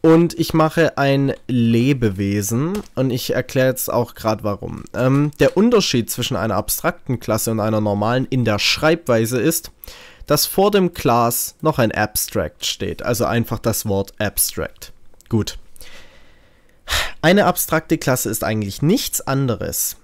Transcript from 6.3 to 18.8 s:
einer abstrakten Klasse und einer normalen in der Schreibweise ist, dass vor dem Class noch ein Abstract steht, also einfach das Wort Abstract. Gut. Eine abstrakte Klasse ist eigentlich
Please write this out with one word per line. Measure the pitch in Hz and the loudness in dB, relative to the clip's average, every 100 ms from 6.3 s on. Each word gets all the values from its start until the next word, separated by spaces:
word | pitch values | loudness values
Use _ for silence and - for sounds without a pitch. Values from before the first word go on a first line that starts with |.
| 90 | -2
einer | 107 95 | -2 -2
abstrakten | - - 160 175 - 120 | -2 -4 -4 -4 -6 -6
Klasse | - 110 - | -2 -2 0
und | 110 | -2
einer | 104 107 | 0 0
normalen | 107 101 104 123 131 | 0 0 0 0 0
in | 131 | 0
der | 113 104 | 0 0
Schreibweise | - - 151 165 - 113 113 123 | 0 0 2 0 2 2 2 0
ist, | 127 165 - _ - - - - - | 0 0 -6 _ -20 -20 -20 -20 -2
dass | 147 | 0
vor | - - 202 | 0 2 4
dem | 202 180 | 4 2
Class | - 143 120 117 120 - - | 0 2 4 2 0 -6 -2
noch | 156 143 | -2 2
ein | 117 | 0
Abstract | - - - - 107 78 - - | 0 -2 -2 -4 -4 -4 -6 -8
steht, | - 95 82 | -6 -6 -6
also | - 120 | -4 -2
einfach | 90 117 113 113 | 0 0 -2 -2
das | 117 110 107 | -2 -2 -2
Wort | 98 98 - | -2 -2 -4
Abstract. | 104 - - - 78 - - - - - - | -6 -2 -4 -4 -8 -10 -20 -20 -20 -20 -4
Gut. | 113 101 - - - - - - - - - _ _ _ _ - - - - | -2 -2 -8 -16 -18 -16 -18 -20 -20 -20 -20 _ _ _ _ -6 -4 -4 0
Eine | 156 196 180 | 4 6 4
abstrakte | - - 160 - 156 | 2 0 -2 0 -2
Klasse | - 127 110 | 0 0 0
ist | 107 | -2
eigentlich | 78 110 101 - | -2 -2 -4 0